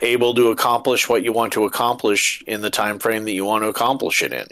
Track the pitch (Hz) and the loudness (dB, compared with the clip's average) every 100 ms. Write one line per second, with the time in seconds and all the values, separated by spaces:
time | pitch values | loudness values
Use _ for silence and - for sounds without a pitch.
0 | 117 120 120 120 117 110 123 120 135 120 | 0 2 2 4 4 4 2 2 2 0
1 | - 120 117 113 113 107 104 - 120 117 | 2 0 2 0 0 0 -2 0 -2 0
2 | 107 101 - - - 107 104 - 107 104 | 0 0 0 -4 -8 -6 -4 -2 -2 -2
3 | 113 110 110 95 98 107 107 - 117 135 | -2 -2 -2 -2 0 0 0 0 0 0
4 | - - 65 62 - | -2 -2 -2 -6 -10